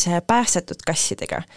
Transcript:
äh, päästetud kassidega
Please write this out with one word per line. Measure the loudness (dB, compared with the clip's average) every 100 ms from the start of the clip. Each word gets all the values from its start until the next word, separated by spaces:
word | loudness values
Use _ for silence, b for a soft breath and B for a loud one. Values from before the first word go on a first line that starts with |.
| 4
äh, | 0 4
päästetud | 2 4 0 -4 -6 -2
kassidega | -2 -2 -4 -4 -6 -6